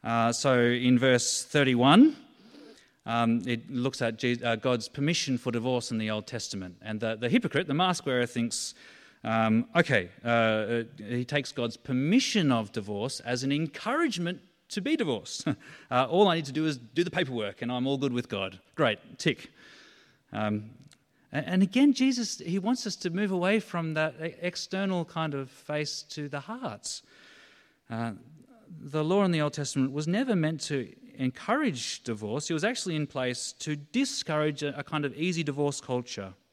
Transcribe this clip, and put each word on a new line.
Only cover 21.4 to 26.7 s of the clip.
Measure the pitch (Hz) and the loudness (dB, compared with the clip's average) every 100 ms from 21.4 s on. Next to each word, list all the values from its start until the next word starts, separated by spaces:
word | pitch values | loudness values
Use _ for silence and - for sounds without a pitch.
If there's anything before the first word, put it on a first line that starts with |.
| 156 | 0
and | 185 | 2
again, | 190 240 285 | 2 6 4
Jesus, | 254 262 247 214 - | 4 2 0 -4 -6
he | - 190 | -4 -2
wants | 190 247 214 | 0 -2 -4
us | - | -6
to | 185 | -4
move | 175 208 | -2 0
away | 185 180 214 | 0 2 2
from | - 175 160 | 0 -4 -2
that | 156 156 151 | 0 -2 -2
e-, | 165 - | -10 -6
external | 180 - - 190 196 185 165 | -8 -6 -6 -4 -2 -2 -4
kind | 165 160 139 | -4 -4 -4
of | 131 | -8
face | - - 151 151 - - | -14 -6 -4 -4 -8 -12
to | - 143 | -10 -8
the | 143 | -8
heart. | 139 240 262 | -10 -8 -8